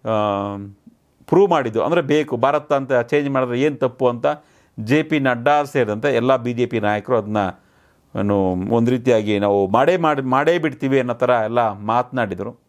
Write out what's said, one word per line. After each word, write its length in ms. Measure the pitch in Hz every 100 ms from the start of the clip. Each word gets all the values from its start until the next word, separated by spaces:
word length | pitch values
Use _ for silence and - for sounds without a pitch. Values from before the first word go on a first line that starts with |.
| 113
ಆ, 40 | 110 104 101 101 101 101 101 - _ _ _ -
ಪ್ರೂವ್ 240 | 165 196
ಮಾಡಿದ್ದು, 340 | 165 120 110
ಅಂದರೆ 180 | 117 170
ಬೇಕು 360 | 143 151 151 120
ಭಾರತ 360 | 131 147 147
ಅಂತ 200 | 143 135
ಚೇಂಜ್ 360 | 127 120 147 143
ಮಾಡಿದ್ರೆ 320 | 135 127 120
ಏನು 140 | 147 135
ತಪ್ಪು 340 | 131 117 123
ಅಂತ 160 | 120 143 151 _ _ _ -
ಜೆ 240 | 107 147
ಪಿ 160 | 151 151
ನಡ್ಡಾ 440 | 135 120 123 147
ಸೇರಿದಂತೆ 520 | 139 139 113 107 143 120
ಎಲ್ಲ 200 | 123 131
ಬಿ 180 | 117
ಜೆ 120 | 117 120
ಪಿ 140 | 117
ನಾಯಕರು 380 | 104 107 101 120
ಅದನ್ನ 200 | 104 107 95 - _ _ _ _ _ -
ಏನು 160 | 101 101 95 90 95
ಒಂದು 220 | 117 117
ರೀತಿಯಾಗಿ 480 | 127 127 113 104 101
"ನಾವು 280 | 101 101 95
ಮಾಡೇ 300 | 110 139 180
ಮಾಡಿ, 240 | 165 147
ಮಾಡೇ 360 | 131 131 151 175
ಬಿಡ್ತೀವಿ" 420 | 156 127 139 135
ಅನ್ನೋ 140 | 123
ಥರ 160 | 117 123
ಎಲ್ಲ 420 | 123 110 120 117
ಮಾತನಾಡಿದರು. 880 | 101 104 117 123 131 107 92 101 127